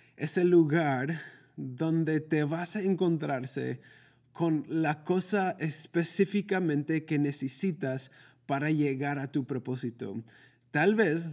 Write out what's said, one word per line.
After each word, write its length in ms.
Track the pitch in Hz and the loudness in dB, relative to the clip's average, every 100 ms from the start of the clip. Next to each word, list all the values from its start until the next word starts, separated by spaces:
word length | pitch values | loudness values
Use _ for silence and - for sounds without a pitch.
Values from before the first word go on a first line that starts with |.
| - - | -20 -8
es 200 | 156 185 | -2 2
el 120 | 175 | 6
lugar 720 | 175 156 165 151 131 139 160 - - _ - | 6 6 4 2 0 -2 -6 -10 -20 _ -12
donde 640 | 135 123 160 165 156 156 | -10 -4 0 2 2 0
te 240 | 156 156 | 0 0
vas 320 | 147 165 175 214 | 0 -2 -4 -2
a 60 | |
encontrarse 1000 | 190 180 180 165 147 135 131 135 127 127 - - - _ _ | 0 2 2 0 -2 -4 -4 -6 -6 -6 -12 -20 -20 _ _
con 340 | - 170 156 - | -2 0 0 -2
la 360 | 160 160 151 | 0 0 0
cosa 520 | - 185 180 208 185 - | -2 -2 0 0 0 -2
específicamente 1500 | 156 143 - 170 165 - 196 202 190 190 175 147 143 160 | -4 -4 -4 -2 0 0 2 0 0 0 2 0 0 -2
que 140 | 156 147 | 0 0
necesitas 920 | 147 143 131 - 196 151 135 131 - - - _ | 0 -2 -6 -4 -4 -2 -4 -6 -8 -16 -20 _
para 260 | - 139 147 | -4 0 2
llegar 480 | 156 147 135 143 143 | 2 2 0 -4 -4
a 120 | 135 | -4
tu 140 | 147 | -4
propósito. 760 | 123 131 123 127 120 117 107 107 113 - - _ _ | -4 -4 -4 -6 -6 -8 -10 -10 -12 -20 -20 _ _
Tal 240 | 147 175 | 2 4
vez 340 | 214 185 160 170 | 4 4 2 -4